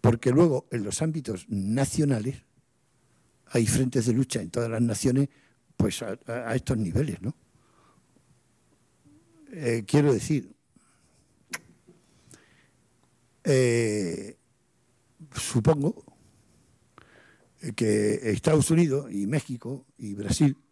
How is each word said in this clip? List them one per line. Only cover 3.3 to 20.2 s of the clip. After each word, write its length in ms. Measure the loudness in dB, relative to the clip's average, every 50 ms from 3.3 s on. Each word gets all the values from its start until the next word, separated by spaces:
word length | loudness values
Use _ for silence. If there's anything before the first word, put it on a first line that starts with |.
| _ _ _
hay 220 | _ 0 0 2
frentes 400 | 2 2 0 0 0 0 0 0
de 60 | 2 2
lucha 280 | 0 0 -2 -4 -8
en 80 | -6 -6
todas 200 | -6 -4 -4 -4
las 120 | -2 0
naciones, 480 | 0 0 0 0 0 0 2 2 0 -2 _ _ _ _ _ _ _ _ _
pues 240 | -2 -2 -2 0 -4
a, 160 | -8 -8 -10 -10 _
a, 60 | -10 -8 -8 -4 -4
a 60 | -4
estos 200 | -4 -2 -2 -2
niveles, 460 | -2 -2 -2 -2 -2 -2 -2 -6 -6
¿no? 140 | -8 -8 -8 _ _ _ _ _ _ _ _ _ _ _ _ _ _ _ _ _ _ _ _ _ _ _ _ _ _ _ _ _ _ _ _ _ _ -20 _ _ _ _ _ _ -20 -18
Eh, 320 | -12 -4 -2 -2 -2 -2 -2
quiero 240 | 2 2 4 4 4
decir, 400 | 2 2 0 -2 -2 -2 -2 -8 -20 _ _ _ _ _ _ _ _ _ _ _ _ _ _ _ _ _ _ _ -14 -14 _ _ _ _ _ -20 -20 _ _ _ _ _ _ _ -20 _ _ _ _ _ _ _ _ _ _ _ _ _ _ _ _ _ _ _ _ _ _
eh, 960 | 2 4 4 4 4 2 2 2 0 0 -2 -2 -4 -6 -8 -10 -14 -18 _ _ _ _ _ _ _ _ _ _ _ _ _ _ _ _ _ -20 -14 -12
supongo 680 | -10 -8 -2 -2 2 4 4 2 4 0 -4 -4 -6 -16 -20 _ _ _ _ _ _ _ _ _ _ _ _ _ _ _ _ _ -20 -20 _ _ -20 _ _ _ _ _ _ _ _ -12 -12 -4
que 560 | 0 2 2 4 4 2 2 0 0 0 -2
Estados 380 | -2 2 2 4 4 4 4 4
Unidos 400 | 4 4 4 4 2 -2 -4 -6
y 160 | -6 -4 -4
México 580 | -2 -2 -4 -4 -6 -12 -10 -8 -10 -10 -10 -14 _ _
y 160 | _ -12 -10 -10
Brasil 420 | -8